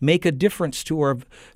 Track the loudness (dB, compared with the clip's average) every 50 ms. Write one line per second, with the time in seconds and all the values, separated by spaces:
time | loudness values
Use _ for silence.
0 | 2 2 2 4 2 0 0 2 0 0 0 0 -4 -4 -6 -6 -6 -4 -2 0
1 | 0 0 0 -2 -6 _ -20 -20 -20 -20 -20